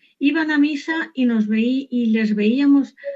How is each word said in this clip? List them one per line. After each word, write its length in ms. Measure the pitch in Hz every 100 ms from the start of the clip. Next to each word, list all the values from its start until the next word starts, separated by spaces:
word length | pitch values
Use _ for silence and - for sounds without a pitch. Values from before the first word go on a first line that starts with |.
| _ _
iban 320 | 277 320 311
a 60 | 294
misa 540 | 294 285 - 320 311
y 100 | - 247
nos 220 | 226 214
veí-, 400 | 220 240 262 -
y 180 | 247 233
les 280 | 220 214 208
veíamos 600 | 208 254 285 277 262 - -